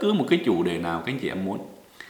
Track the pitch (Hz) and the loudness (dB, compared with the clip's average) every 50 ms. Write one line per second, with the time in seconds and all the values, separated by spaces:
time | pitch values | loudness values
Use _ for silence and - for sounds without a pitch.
0 | - 208 208 175 123 - 165 170 - 117 92 85 85 87 85 82 87 85 85 82 | 2 2 4 2 4 4 2 2 4 2 2 2 2 0 0 -2 -2 -2 -2 -2
1 | - 123 135 131 107 71 64 95 95 95 101 - - - - - - - - - | -4 -4 -4 -4 -4 -4 -4 -2 -2 -4 -4 -6 -8 -12 -16 -20 -20 -20 -20 -20
2 | - | -20